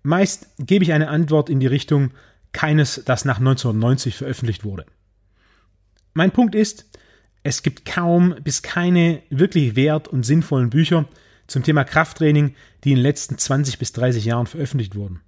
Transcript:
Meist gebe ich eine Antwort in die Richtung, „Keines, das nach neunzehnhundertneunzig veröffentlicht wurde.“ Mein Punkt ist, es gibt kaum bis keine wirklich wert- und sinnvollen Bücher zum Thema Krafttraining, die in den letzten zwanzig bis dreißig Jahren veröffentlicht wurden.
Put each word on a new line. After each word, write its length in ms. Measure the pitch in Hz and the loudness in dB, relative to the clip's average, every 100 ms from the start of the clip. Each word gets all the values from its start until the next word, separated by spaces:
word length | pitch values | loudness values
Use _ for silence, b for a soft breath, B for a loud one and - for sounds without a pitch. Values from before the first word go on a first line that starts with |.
Meist 460 | 139 175 196 - - - | 0 0 0 -2 -14 -16
gebe 260 | 135 196 170 | 0 2 4
ich 80 | |
eine 160 | 151 156 | 2 0
Antwort 400 | 151 156 151 - | 0 2 2 2
in 100 | 135 | 0
die 80 | 131 | 2
Richtung, 440 | 131 - 147 131 b b b b | 0 0 0 0 b b b b
„Keines, 480 | - 156 151 139 - | -6 0 2 2 -2
das 220 | - 123 135 | -4 -2 -2
nach 140 | 113 | 0
neunzehnhundertneunzig 760 | 131 131 127 110 117 131 123 - | 2 2 0 0 2 0 -2 -6
veröffentlicht 480 | 135 123 117 101 | -10 -6 -6 -6
wurde.“ 220 | 107 95 - _ _ _ _ _ _ _ _ _ _ _ _ | -8 -12 -16 _ _ _ _ _ _ _ _ _ _ _ _
Mein 180 | 160 185 | 0 2
Punkt 240 | - 233 214 | 4 2 2
ist, 300 | 214 - _ b b b b b | -2 -4 _ b b b b b
es 200 | 143 131 | -6 -4
gibt 200 | 151 - | -4 -6
kaum 520 | - - 175 175 180 170 147 | -8 -4 2 4 2 0 -6
bis 160 | - | -6
keine 600 | - - 175 175 170 160 _ | -6 -2 2 4 2 0 _
wirklich 460 | 135 190 170 131 110 | 0 2 2 0 2
wert- 320 | 143 156 - | 2 0 -2
und 160 | 131 | -4
sinnvollen 460 | 117 156 - 139 123 | 0 0 2 0 2
Bücher 360 | 139 165 170 147 b b b _ | 2 2 2 -2 b b b _
zum 160 | 135 | -4
Thema 200 | 127 151 | 0 0
Krafttraining, 720 | 135 160 160 - 156 147 147 b b b 139 | 0 0 -2 0 2 4 2 b b b 0
die 60 | |
in 40 | 135 | 2
den 80 | |
letzten 340 | 131 143 - - | 2 -2 -6 -6
zwanzig 400 | - 139 139 - | -2 -2 -2 -4
bis 140 | 127 | -8
dreißig 320 | - 127 120 | -2 -2 0
Jahren 240 | 110 117 117 | -2 -2 -4
veröffentlicht 480 | 160 135 139 101 101 | -6 -4 -4 -4 -8
wurden. 240 | 101 90 | -10 -12